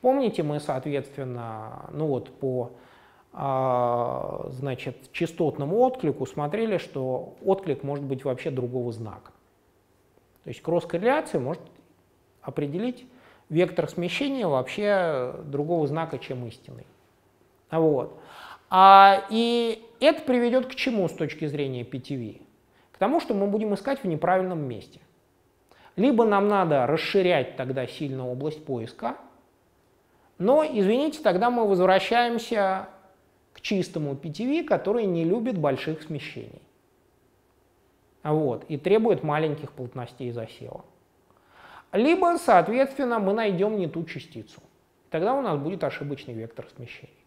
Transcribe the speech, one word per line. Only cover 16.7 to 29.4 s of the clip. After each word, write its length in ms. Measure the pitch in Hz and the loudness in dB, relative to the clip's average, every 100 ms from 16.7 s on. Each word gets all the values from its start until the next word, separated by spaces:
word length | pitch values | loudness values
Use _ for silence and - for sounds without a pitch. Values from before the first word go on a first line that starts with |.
| 120 - _ _ _ _ _ _ _ _ | -20 -20 _ _ _ _ _ _ _ _
Вот. 480 | 165 160 139 120 - - - - - _ | 2 4 2 -2 -10 -20 -20 -20 -20 _
А, 540 | 185 190 196 196 190 190 | 8 12 12 12 8 2
и 540 | 220 233 240 233 220 - - | 0 2 2 0 -4 -10 2
это 220 | 277 320 | 4 4
приведет 440 | - 247 240 254 254 | 2 2 4 2 0
к 80 | |
чему 340 | - - 233 175 | -4 -2 0 -2
с 40 | |
точки 340 | - 151 - 156 | -2 -6 -4 -6
зрения 380 | 143 139 127 | -4 -4 -6
P 140 | 117 135 | -8 -10
T 180 | - 139 | -8 -8
V? 180 | 113 - - _ _ _ _ | -8 -12 -20 _ _ _ _
К 60 | - | -2
тому, 220 | 196 320 | 0 0
что 140 | - | 0
мы 120 | 208 202 | 0 0
будем 280 | 208 214 | 0 0
искать 280 | 202 - 269 | -2 -2 -4
в 40 | 185 | -2
неправильном 540 | 156 170 185 185 175 | -2 2 2 2 -4
месте. 400 | 139 110 - - _ _ _ _ _ _ _ _ - - | -6 -8 -14 -20 _ _ _ _ _ _ _ _ -16 0
Либо 280 | 233 233 | 2 4
нам 240 | 226 202 202 | 4 4 4
надо 380 | 202 175 147 123 | 2 2 2 2
расширять 680 | 156 - 202 180 170 127 - | 0 2 2 4 2 0 -6
тогда 300 | 127 135 127 | -6 -4 -6
сильно 420 | - 147 131 127 | -6 -8 -6 -6
область 360 | 127 147 151 | -6 -6 -8
поиска, 520 | 156 127 113 - 226 269 - - | -6 -6 -6 -8 -8 -8 -14 -20